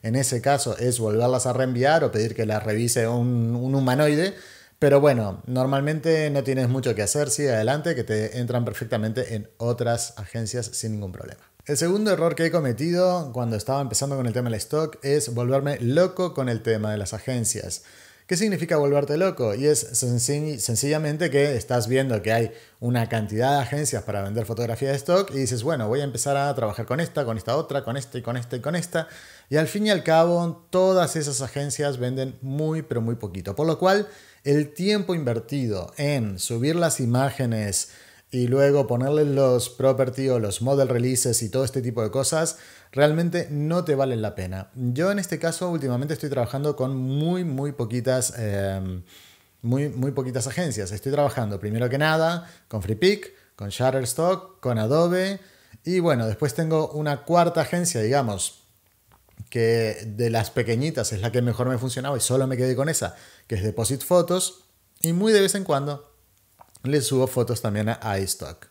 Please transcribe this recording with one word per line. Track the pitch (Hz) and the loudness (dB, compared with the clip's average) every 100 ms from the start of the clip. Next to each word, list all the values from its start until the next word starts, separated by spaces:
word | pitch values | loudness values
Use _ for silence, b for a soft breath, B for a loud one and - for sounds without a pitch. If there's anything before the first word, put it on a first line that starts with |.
en | 110 123 | 0 0
ese | 131 120 | 0 0
caso | 139 139 123 107 | 2 2 0 -2
es | 123 120 | 0 0
volverlas | 110 107 120 127 127 | 0 2 2 2 0
a | |
reenviar | 120 131 120 135 160 | 0 0 2 4 4
o | 143 | 2
pedir | 113 110 | 0 -2
que | - | -2
las | 107 107 | -2 -2
revise | 107 107 120 123 113 | 0 -2 0 0 0
un, | 120 120 123 117 120 | 0 0 0 0 -2
un | 127 | 0
humanoide. | 139 131 127 151 147 185 196 B B B _ | 0 2 4 4 2 0 -4 B B B _
Pero | 147 139 | 6 6
bueno, | 147 123 104 95 - | 6 4 0 -6 -4
normalmente | 127 131 139 143 156 165 160 151 | 0 2 2 0 0 2 2 2
no | 139 | 0
tienes | 131 131 123 | 0 0 2
mucho | 131 127 | 0 0
que | 104 | 0
hacer, | 101 147 143 | 0 0 0
sigue | - 143 | 0 2
adelante, | 113 110 147 170 | 2 2 0 0
que | 139 | -2
te | 110 107 107 123 | 0 0 -2 -4
entran | 123 123 113 | -2 0 -2
perfectamente | 107 113 117 110 110 117 | -4 -4 -2 -2 -2 -4
en | 110 104 _ | -6 -8 _
otras | 117 120 117 117 - - | -2 0 0 0 -2 -8
agencias | 98 117 110 123 117 | -10 -6 -6 -6 -6
sin | - 113 | -6 -6
ningún | 107 98 | -4 -6
problema. | 90 - - _ _ | -10 -14 -16 _ _
El | - 143 | -6 -2
segundo | 165 202 214 | 0 2 2
error | 175 165 | 2 2
que | 160 | 2
he | 165 | 2
cometido | 170 139 110 160 175 180 180 143 | 2 0 0 0 2 4 2 -2
cuando | 120 117 107 | -4 -2 -2
estaba | 117 135 | 0 -2
empezando | 139 - 139 | 0 -2 -2
con | 139 123 | -2 0
el | |
tema | 113 123 | 0 -2
del | 110 | -4
stock | - 151 156 - | -2 -2 -2 -4
es | 139 147 143 | 0 0 0
volverme | 120 120 135 139 143 | -2 0 2 0 -2
loco | 120 143 180 180 180 | 2 4 2 2 -2
con | - 127 | -2 -2
el | 113 | -2
tema | 117 110 107 | 0 0 0
de | 107 | -2
las | 98 | -4
agencias. | 107 - 127 110 107 87 - B B B B - | -6 -4 -2 -2 -4 -6 -10 B B B B -4
¿Qué | 175 | 0
significa | 214 180 165 156 | 0 0 0 2
volverte | 139 143 143 147 | 4 2 2 0
loco? | 190 180 117 | 0 0 -2
Y | 104 143 | 2 2
es | 151 - 120 | 2 0 -2
senci-, | 127 120 120 143 151 139 | 0 0 0 -2 -2 -4
sencillamente | - 113 143 156 151 151 170 | -2 0 0 0 0 0 2
que | 139 147 | 4 4
estás | 123 - 123 110 | 2 0 0 2
viendo | 131 135 110 | 2 2 0
que | 107 | 2
hay | 113 113 B B B | 2 2 B B B
una | 120 123 113 | 0 0 0
cantidad | 113 107 107 127 | -2 -2 0 2
de | 143 | 2
agencias | 120 143 147 117 | 0 -2 -2 -4
para | 95 101 | -4 -6
vender | 98 107 107 | -4 -4 -4
fotografía | 113 120 117 139 | -4 -4 -2 -2
de | 139 | -2
stock | 139 180 196 | 2 2 2
y | 135 | -2
dices, | 131 120 | -2 -2
"Bueno, | 123 156 107 | -2 -2 0
voy | 127 | 0
a | |
empezar | 143 117 139 139 | -2 -4 0 0
a | 139 135 | 0 0
trabajar | 110 101 110 | -2 -4 -4
con | 131 | -2
esta, | 165 - | -2 -2
con | 123 110 | -2 -4
esta | - 139 | -2 -2
otra, | 156 139 | -2 -4
con | - 139 | -4 -6
esta | 120 127 | -6 -10
y | |
con | 120 123 | -6 -6
esta | 120 127 | -6 -6
y | |
con | 139 | -4
esta". | 170 165 170 156 B B B B | -4 -2 -4 -4 B B B B
Y | 147 | 0
al | 156 | 0
fin | 208 214 | 0 0
y | |
al | 196 | 2
cabo, | - 160 170 175 170 165 - | 4 6 6 4 0 -4 -2
todas | 185 185 185 170 | 2 4 4 2
esas | 160 143 127 | 0 -2 -4
agencias | 131 143 143 127 143 127 | -4 -4 -4 -2 -2 -2
venden | 123 131 131 117 | -4 -2 -6 -6
muy, | 135 139 156 160 | -6 -2 -2 -2
pero | 156 120 | -2 -2
muy | 113 | -2
poquito. | 120 101 92 92 | -4 -6 -8 -8
Por | 98 160 | -2 0
lo | 156 | 2
cual, | 180 202 208 B B B | 4 2 0 B B B
el | 143 143 147 | 0 2 0
tiempo | - 185 214 185 | -2 0 0 0
invertido | 175 131 113 - 143 123 98 - - | -2 -2 -4 -4 -4 -2 -2 -6 -4
en | 147 143 110 95 | -2 0 -2 -4
subir | - 117 135 | -4 -2 0
las | 170 170 - | 2 0 0
imágenes | 123 123 135 - 123 110 104 95 - B B B B | 0 2 0 0 -2 -2 -2 -4 -6 B B B B
y | 127 120 | -2 2
luego | 135 139 143 135 | 4 4 4 2
ponerle | 120 131 151 | 0 2 2
los | 147 135 135 123 - | 2 4 4 4 0
property | - 135 127 127 104 135 | 0 2 4 0 0 0
o | 123 | 0
los | 104 95 | 0 -2
model | 120 139 131 | 0 2 2
releases | 120 123 127 127 113 | 2 2 0 0 0
y | 110 | -2
todo | 127 | -2
este | 131 135 | -2 -2
tipo | 120 117 | -4 -2
de | 110 | -2
cosas, | 131 135 160 165 - B B B | 0 0 0 -2 -4 B B B
realmente | 131 147 156 170 175 143 | 2 4 4 0 -2 -4
no | 147 151 175 | -4 -2 -2
te | 175 | 0
valen | 135 135 117 | 0 2 0
la | 107 | -4
pena. | 101 92 95 98 | -4 -8 -8 -10
Yo | 123 123 123 180 | -6 -4 0 0
en | 202 | 0
este | 185 151 | -4 -4
caso | 165 165 180 | -4 -2 -4
últimamente | 170 135 123 143 | -2 -2 -2 -4
estoy | 156 151 | -4 -4
trabajando | 131 117 135 147 | -2 -2 -2 -2
con | 143 131 135 | -2 -2 -2
muy, | 131 139 160 180 | -2 0 0 0
muy | 175 131 143 | -2 -2 -4
poquitas, | 135 117 123 120 127 120 - | -4 -4 -2 0 0 0 -4
em, | 110 98 98 98 95 90 - B B B B _ | -4 -2 -2 -2 -6 -8 -12 B B B B _
muy, | 117 131 147 | -2 -2 -2
muy | 123 131 | -2 -2
poquitas | 139 127 123 127 | -2 -4 -4 -4
agencias. | 165 175 107 95 | -4 -4 -4 -6
Estoy | 101 135 | -6 -4
trabajando | 143 143 - 107 101 | 0 0 0 -4 -4
primero | 104 110 123 | -4 -2 0
que | 135 | 2
nada | 156 160 160 170 170 B B | 2 4 2 0 -8 B B
con | 110 | -8
Freepik, | 90 107 185 202 - b b | -4 2 2 2 -4 b b
con | - 104 | -12 -10
Shutterstock, | - 127 131 123 - 170 190 - - | 0 0 2 -2 0 0 0 -4 -8
con | 127 117 | -4 0
Adobe | 110 151 175 180 190 196 B B B B | 2 4 4 2 0 -4 B B B B
y | - 185 | -2 2
bueno, | 170 131 110 | 2 2 0
después | 104 147 | 0 -2
tengo | 120 160 160 156 | 0 0 0 0
una | 151 151 143 | -2 -2 -4
cuarta | - 175 170 165 | 2 4 4 2
agencia, | 151 175 175 117 | 0 0 -2 0
digamos, | 110 139 123 98 - - _ _ _ _ _ _ _ _ - | 2 2 2 -2 -6 -8 _ _ _ _ _ _ _ _ -8
que | 120 113 117 113 - | 0 2 4 0 -4
de | 110 104 117 | -8 -2 0
las | 113 107 | 2 0
pequeñitas | - 113 113 151 143 107 | -2 0 0 0 -2 -4
es | 104 | -2
la | 113 | -2
que | 123 | 0
mejor | 120 113 123 | 0 0 0
me | 127 | 0
funcionaba | 127 120 135 135 | -4 -4 -4 -2
y | |
solo | - 131 131 | 2 2 2
me | 127 | 0
quedé | 127 | 0
con | 123 143 | 2 0
esa, | 160 87 B B B _ | -2 -4 B B B _
que | |
es | 104 | -2
Deposit | 107 110 113 135 | -2 -2 -2 -2
Photos, | - 180 170 180 - - _ _ _ _ | 2 2 4 0 -2 -8 _ _ _ _
y | 165 | -2
muy | 170 214 | 2 6
de | 208 | 6
vez | 196 | 6
en | 196 | 0
cuando | 180 143 143 139 - _ _ _ _ _ - - | 0 0 0 -8 -12 _ _ _ _ _ -20 -10
le | 127 147 | 0 0
subo | 123 131 131 | 2 0 2
fotos | - 117 117 | 0 0 -2
también | 113 104 107 | -2 -2 -2
a | 117 110 98 | -2 -2 -2
iStock. | 95 - 71 80 - | -2 -6 -10 -16 -20